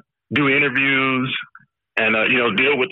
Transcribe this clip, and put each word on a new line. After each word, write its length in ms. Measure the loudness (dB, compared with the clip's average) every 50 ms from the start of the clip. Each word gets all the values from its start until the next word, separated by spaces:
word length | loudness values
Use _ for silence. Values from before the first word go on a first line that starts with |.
| -8 _ _ _ _ _ -2
do 160 | 0 0 2
interviews 880 | 2 2 0 0 0 0 0 0 0 0 0 0 0 -2 -2 -4 -6 -8 -10 -14 -20 -20 -20 _ _ _ _ _ _
and, 200 | -2 0 0 0
uh, 80 | 0 0
you 160 | 0 2 2
know, 160 | 0 0 0
deal 200 | 0 0 2 2
with 140 | 0 -2 -2